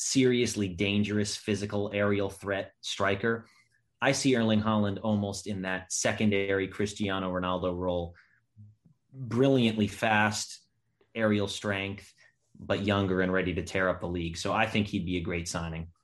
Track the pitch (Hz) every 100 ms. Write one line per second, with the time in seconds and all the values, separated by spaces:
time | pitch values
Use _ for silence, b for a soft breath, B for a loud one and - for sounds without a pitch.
0 | - 135 127 123 117 107 101 87 101 104
1 | 101 104 104 - - 104 101 104 104 104
2 | 104 101 98 - 95 98 101 _ - -
3 | 98 101 117 117 - b b b _ -
4 | 131 135 135 123 113 107 107 107 101 98
5 | 113 104 101 98 - 98 92 92 - -
6 | 120 107 110 98 98 98 95 - 101 -
7 | 101 95 92 90 90 92 90 87 90 90
8 | 85 87 b b _ - 104 _ _ _
9 | _ 135 120 113 139 135 117 107 101 -
10 | 113 107 107 107 - - _ _ _ _
11 | _ 113 107 104 101 - 107 98 98 98
12 | - _ b b _ - 87 98 101 101
13 | 98 92 92 92 90 87 87 95 92 87
14 | 87 87 85 82 98 95 110 110 101 101
15 | 87 90 82 87 85 87 82 80 82 -